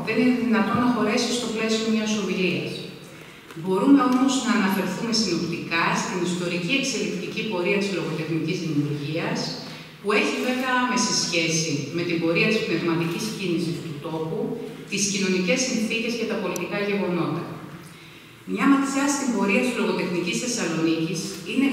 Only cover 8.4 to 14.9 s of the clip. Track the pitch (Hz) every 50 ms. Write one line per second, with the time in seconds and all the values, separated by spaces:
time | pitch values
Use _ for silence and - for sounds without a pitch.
8.4 | 160 160 - - 165 156 147 143 139 143 143 143 143 147 156 170 - - - -
9.4 | - - - - - - - - - - - - - 196 214 - - - 254 254
10.4 | - 254 254 254 269 254 254 254 254 240 240 240 - - - - - 165 170 165
11.4 | 165 160 165 - 165 160 143 139 135 - 170 175 170 170 170 160 165 165 170 -
12.4 | 220 220 220 - - 180 170 156 151 165 165 165 165 170 - 214 220 214 - 202
13.4 | 196 175 165 - 165 151 143 - - 160 143 - - 165 160 160 156 160 - -
14.4 | - - - - - - - - - -